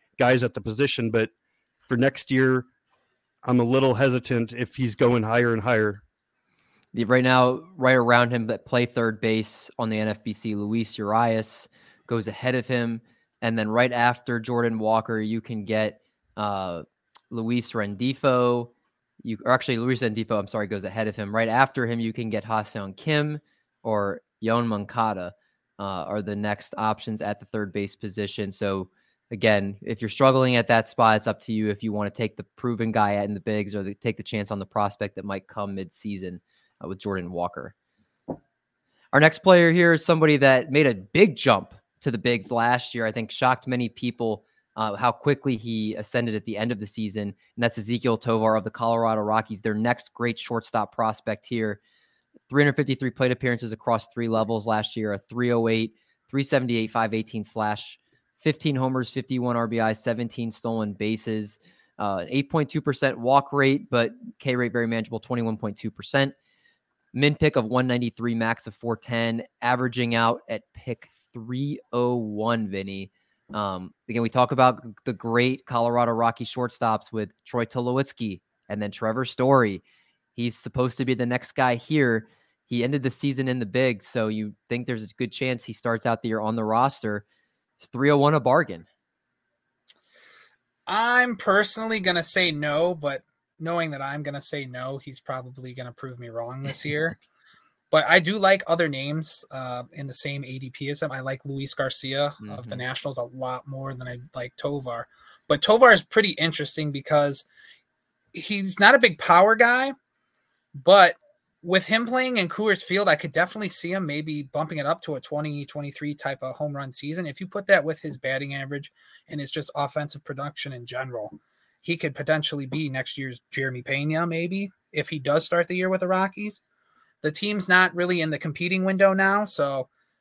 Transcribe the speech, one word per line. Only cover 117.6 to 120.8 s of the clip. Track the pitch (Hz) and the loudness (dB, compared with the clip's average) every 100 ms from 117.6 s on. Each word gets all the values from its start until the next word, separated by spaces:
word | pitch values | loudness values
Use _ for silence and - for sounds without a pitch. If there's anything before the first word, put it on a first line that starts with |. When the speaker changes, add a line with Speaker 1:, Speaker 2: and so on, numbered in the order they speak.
| 196 | 2
Speaker 3:
that | 196 160 | 2 2
with | - | -6
his | 151 135 | -8 -8
batting | 131 135 139 139 | -6 -4 -6 -8
average | 135 143 143 _ _ - - | -6 -8 -10 _ _ -20 -12
and | 151 | -10
his | 139 | -8
just | 160 - 147 | -6 -6 -4
offensive | 139 151 147 143 | -4 -4 -6 -10
production | - 135 143 - 143 | -12 -10 -10 -10 -12
in | 123 | -12